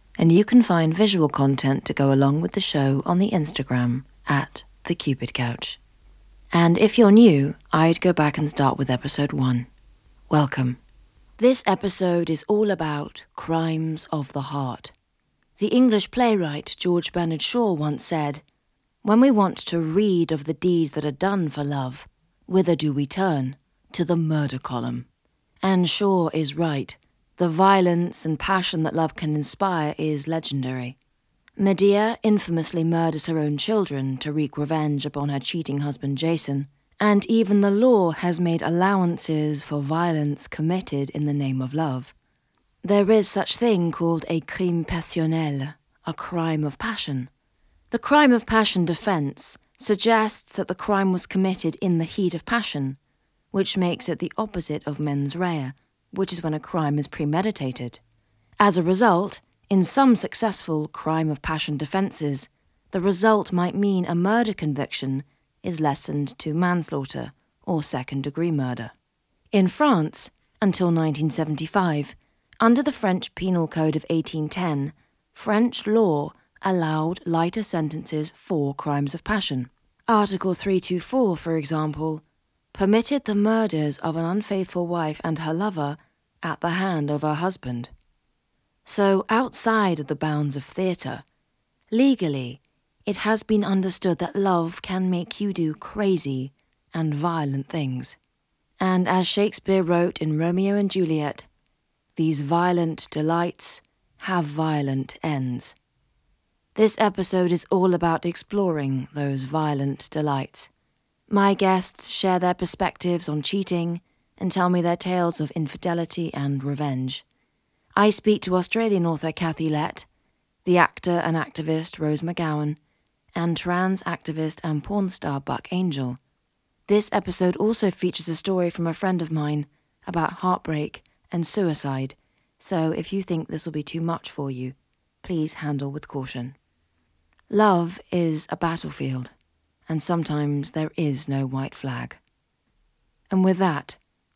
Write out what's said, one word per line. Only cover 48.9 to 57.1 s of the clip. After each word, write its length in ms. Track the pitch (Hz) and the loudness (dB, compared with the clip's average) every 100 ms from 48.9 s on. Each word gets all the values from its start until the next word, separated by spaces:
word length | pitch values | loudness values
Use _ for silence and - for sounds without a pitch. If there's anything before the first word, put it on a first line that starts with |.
| 165 - 175 143 - - - _ - | 0 0 0 -2 -4 -10 -10 _ -8
suggests 760 | - 202 226 226 220 - - | -2 0 4 4 2 -2 -6
that 160 | - 180 | -6 -6
the 60 | 190 | -6
crime 360 | - 202 190 | -2 2 2
was 140 | 180 - | 0 0
committed 500 | 190 190 190 160 - | 0 0 0 -4 -2
in 160 | 190 170 | 0 0
the 80 | 160 | 0
heat 280 | - 180 | -2 -2
of 120 | 170 - | -2 -2
passion, 500 | 233 208 147 135 139 _ _ _ _ _ | -2 -2 -4 -4 -6 _ _ _ _ _
which 240 | 196 190 190 | -2 0 0
makes 320 | 180 - - | 0 -2 -6
it 120 | 160 | -6
the 120 | 180 - | -6 -6
opposite 500 | 214 175 - 151 - | -6 -6 -6 -6 -6
of 140 | 143 | -6
mens 340 | 151 143 139 165 | -4 -2 -4 -2
rea, 380 | 180 160 131 139 _ _ _ | -2 -2 -6 -10 _ _ _
which 200 | - 190 | -6 -4
is 100 | 170 | -4
when 120 | 165 | -4
a 80 | 151 | -6
crime 360 | - 175 151 147 | -4 -2 0 -2
is 120 | |
premeditated. 880 | 143 | -4